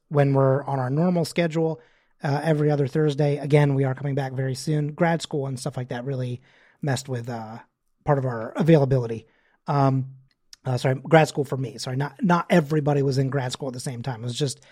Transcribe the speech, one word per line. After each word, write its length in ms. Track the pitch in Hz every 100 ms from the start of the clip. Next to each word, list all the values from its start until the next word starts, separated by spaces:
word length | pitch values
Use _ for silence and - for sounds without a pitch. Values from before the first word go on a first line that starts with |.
| _
when 260 | 147 139 135
we're 280 | 135 131 139
on 120 | 139
our 100 | 127
normal 360 | 143 175 175 160
schedule, 560 | - 170 156 160 156 - _ _ _
uh, 180 | 165 139 156
every 260 | 151 151
other 160 | 147 135
Thursday. 520 | 160 151 139 147 143
Again, 360 | 143 147 147 135
we 80 |
are 120 | 135 131
coming 200 | 143 135
back 200 | 135 131
very 200 | 135 131
soon. 380 | - 151 147
Grad 280 | 147 170 165
school 280 | - 151 135
and 100 | 127
stuff 180 | - 135
like 120 | 120
that 160 | 123 123
really 360 | 135 127 123 _ _ _ _
messed 280 | 147 127 -
with, 200 | 123 117
uh, 300 | 117 110 113 - _ _ _ -
part 140 | 139
of 60 | 131
our 280 | 117 110 -
availability. 720 | 160 165 135 135 117 113 - _ _ _ -
Um, 440 | 143 135 131 131 - _ _ _ - -
uh, 120 | 127
sorry, 180 | 143 135
grad 320 | 139 160 156
school 180 | - 139
for 120 | 139
me. 220 | 127 110
Sorry, 180 | - 127
not, 260 | 143 -
not 240 | 208 175 -
everybody 520 | 180 143 156 147 147
was 160 | 139 131
in 120 | 135
grad 200 | 139 127
school 160 | - 135
at 80 | 127
the 60 |
same 220 | 143 120 120
time. 160 | 117
It 60 | 120
was 120 | 117
just 220 | 143 - -